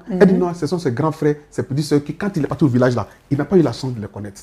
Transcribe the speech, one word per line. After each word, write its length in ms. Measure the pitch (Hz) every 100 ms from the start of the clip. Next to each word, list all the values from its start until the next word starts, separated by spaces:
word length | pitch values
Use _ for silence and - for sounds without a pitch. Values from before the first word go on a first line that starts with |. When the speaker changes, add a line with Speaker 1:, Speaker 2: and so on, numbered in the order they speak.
| -
Speaker 1:
elle 160 | 185 190
dit 80 |
Speaker 2:
Mhm. 60 | 180
Speaker 1:
non, 140 | 180
ce 120 | 170 147
sont 140 | 180
ses 120 | 156
grands 200 | 120 156
frères, 240 | 147 147 147 -
ses 140 | -
petites 220 | 113 135 151
soeurs 180 | 147
qui, 100 | 147 147
quand 140 | 208 175
il 60 |
est 40 | 135
parti 160 | 147
au 40 | 151
village 280 | 120 123 117
là, 120 | 98 - -
il 80 | 139
n'a 60 | 139
pas 120 | 190
eu 40 |
la 120 | 139
chance 200 | 117 131
de 60 | 117
les 80 | 101
connaître. 340 | 104 104 98